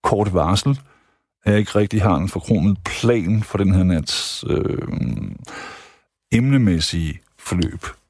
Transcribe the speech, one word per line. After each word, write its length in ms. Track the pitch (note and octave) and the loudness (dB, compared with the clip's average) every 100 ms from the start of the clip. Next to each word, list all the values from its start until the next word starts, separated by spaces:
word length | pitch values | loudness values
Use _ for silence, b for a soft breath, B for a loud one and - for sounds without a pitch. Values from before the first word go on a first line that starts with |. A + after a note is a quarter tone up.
korte 300 | - G#2 G#2 | 0 0 2
varsel, 460 | F2+ D#2 G2+ C#3 C#3 b b b b b _ - | 0 2 0 0 -2 b b b b b _ 0
at 60 | |
jeg 80 | G#2 | 2
ikke 160 | G#2 G#2 | 2 0
rigtig 260 | G#2 G#2+ | 2 2
har 140 | G2+ D#2+ | 2 2
en 140 | F#2 | 0
forkromet 480 | - - G#2+ F#2 F#2+ - | -4 0 2 2 0 -4
plan 580 | - A#2 A#2+ F2 A2 | -2 2 2 2 0
for 140 | G#2+ G2 | 0 0
den 160 | G2 | 2
her 100 | F#2+ | 4
nats, 600 | F#2 E2 C#2+ - - - - | 4 2 -2 -6 -6 -8 -2
øh, 400 | - - - - - - - - G1+ G1+ B B B B B B _ _ | -2 -2 -4 -6 -4 -4 -4 -8 -12 -16 B B B B B B _ _
emnemæssige 880 | A#2 C3 C#3 A2 E2+ D#2+ E2+ D#2+ C#2+ _ _ | 2 4 4 4 2 0 -2 -4 -6 _ _
forløb. 460 | - F2 E2 - - - | -4 -2 -2 -4 -12 -14